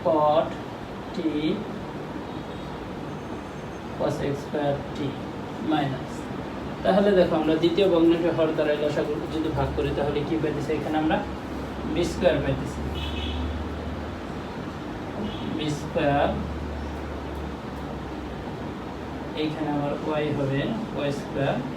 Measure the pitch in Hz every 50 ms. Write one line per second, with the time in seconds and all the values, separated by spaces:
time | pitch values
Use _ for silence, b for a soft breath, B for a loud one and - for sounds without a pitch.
0 | - 170 160 156 151 151 151 - - - - - - - - - - - - -
1 | - - - 185 165 156 147 151 147 165 202 214 - - - - - - - -
2 | - - - - - - - - - - - - - - - - - - - -
3 | - - - - - - - - - - - - - - - - - - - -
4 | 170 147 139 - 143 143 139 139 - - - 151 143 143 139 139 - - - -
5 | 147 131 - - - - - - - - - - - 156 156 156 143 139 135 -
6 | - - - - - - - - - - - - - - - - - 196 190 202
7 | 202 208 196 185 175 170 170 160 151 151 160 156 165 165 - 196 196 175 170 165
8 | 165 170 165 165 175 170 147 147 160 151 151 156 151 151 147 147 147 147 - 165
9 | 147 147 147 - - - 147 160 156 151 135 135 135 131 - - 139 139 - 135
10 | 143 147 147 147 143 - 165 151 151 147 - 147 139 151 156 139 - - 151 156
11 | 156 156 - - - - - - - - - - - - - - - 131 156 170
12 | 175 160 - - 185 170 156 143 127 135 131 131 - - - - - - - -
13 | - - - - - - - - - - - - - - - - - - - -
14 | - - - - - - - - - - - - - - - - - - - -
15 | - - - 202 208 208 - - - 190 175 156 156 151 147 - - - - 170
16 | 156 143 143 143 - - - - - - - - - - - - - - - -
17 | - - - - - - - - 73 73 73 - - - - 71 73 - 71 -
18 | - - - - - - - - - - - - - - - - - - - -
19 | - - - - - 151 151 151 156 156 151 151 151 147 143 143 143 143 143 139
20 | 143 156 156 151 151 147 135 135 139 135 135 139 139 143 - - - - - 143
21 | 143 143 139 139 - - - 139 139 143 - - - - -